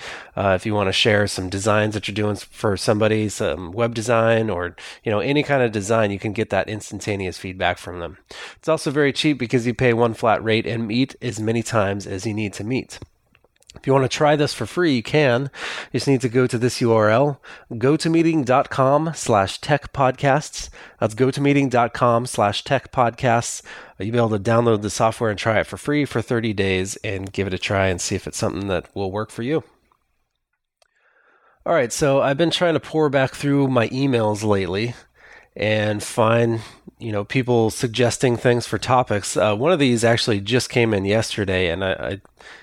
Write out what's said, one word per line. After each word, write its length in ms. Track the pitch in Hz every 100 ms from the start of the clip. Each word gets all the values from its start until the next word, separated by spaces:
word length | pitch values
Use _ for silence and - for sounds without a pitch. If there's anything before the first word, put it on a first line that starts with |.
| - - - -
uh, 160 | 98
if 100 | 92
you 100 | 110
wanna 180 | 104 95
share 340 | 92 120 104 104
some 220 | - 92
designs 460 | 98 104 104 107
that 120 | 104 -
you're 80 |
doing 220 | 104 104 101
s-, 80 |
for 320 | - - 110 95
somebody, 520 | - 107 110 110 107
some 440 | - 104 76 87
web 240 | 95 117 117
design 520 | 110 113 113 113 110
or, 280 | 87 87 87 - -
you 80 | -
know, 80 | 107
any 240 | 131 143
kind 200 | 143 143
of 100 | 120
design, 400 | 107 98 113 107
you 80 | 98
can 140 | 110
get 160 | 101 107
that 180 | 98 -
instantaneous 680 | 107 - 101 104 101 95 85
feedback 420 | 95 92 90 90
from 200 | - 87
them. 200 | 85 90 _ - - -
It's 100 | -
also 240 | 156 -
very 200 | 139 143
cheap 260 | 123 156 139
because 280 | 117 131 120
you 80 |
pay 180 | 113 127
one 220 | 113 117
flat 300 | 110 117 104
rate 220 | 110 110 -
and 200 | 113 113
meet 300 | 117 135 -
as 200 | 123 110
many 240 | 107 117
times 420 | 110 117 98 101 101
as 200 | 98 113
you 80 |
need 180 | 104 104
to 120 | -
meet. 360 | 104 127 - - - _ _ _ _ _ _
If 120 | - -
you 60 |
wanna 160 | 135 131
try 280 | - 151 147
this 180 | 143
for 100 | -
free, 300 | 110 - 175
you 80 | 127
can. 480 | - 156 143 120 139 - - - -
You 60 | 127
just 100 | 143
need 140 | 131
to 80 | 123
go 160 | 120 123
to 100 | 120
this 240 | 120 -
U 140 | 120
R 160 | 113 107
L, 320 | 110 147 135 - - - 117
go 180 | 127
to 140 | 156 165
meeting 340 | 165 165 160
dot 280 | 123 127 135
com 420 | - 131 143 160
slash 460 | 147 - 107 95 -
tech 320 | - 147 -
podcasts. 800 | - 131 127 143 135 - - - - - -
That's 140 | 110
go 180 | 107 131
to 120 | 143
meeting 260 | 139 143 135
dot 240 | 120 120
com 320 | - 123 117
slash 400 | 127 - 104 101
tech 260 | - 135 -
podcasts. 680 | - 117 117 127 117 - - - - - -
You'll 140 | 98
be 60 | 120
able 120 | 117
to 80 | 107
download 420 | 98 113 120 107
the 80 | 104
software 400 | - 113 - 113
and 100 | 98
try 220 | 113 107
it 60 | 82
for 100 | 98
free 300 | - 147 139
for 160 | 123
thirty 320 | - 120 113
days 420 | 101 98 92 98 -
and 260 | 110 98 95
give 160 | 98 98
it 60 |
a 60 | 92
try 300 | - 98 95
and 120 | 87
see 140 | -
if 120 | 95 -
it's 120 | -
something 280 | 107 85 101
that 200 | 90 - -
will 160 | 98
work 180 | 98 107
for 120 | -
you. 200 | 117 156 - _ _ _ _ _ _ _ _ _ _ _ _ _ _ _ _ _ _ _ -
All 80 |
right, 180 | 170 120
so 300 | - 147 135
I've 160 | 127 139
been 120 | 165
trying 240 | - 175
to 60 | 156
pour 300 | - 156 151
back 240 | 135 131
through 340 | - 143 143 139
my 200 | 127 110
emails 540 | 131 139 120 107 104
lately, 520 | 107 101 92 95 117 120 - _ - - _ -
and 460 | 104 107 107 104
find, 580 | - - 110 117 117 113 107 - - -
you 120 | 117
know, 140 | 104
people 460 | 104 135 123 120 110
suggesting 640 | - 123 110 120 - 135 117
things 300 | 127 120 -
for 120 | 107
topics. 580 | - 127 127 104 - -
Uh, 200 | 104 104
one 160 | 143
of 60 | 180
these 260 | 139 120
actually 360 | 113 117 - 101
just 280 | 101 123 -
came 240 | 127 117
in 120 | 104
yesterday, 640 | 98 110 107 - 98 92 90
and 120 | 85
I, 100 | 95
I, 280 | - 62 98 _ _ - -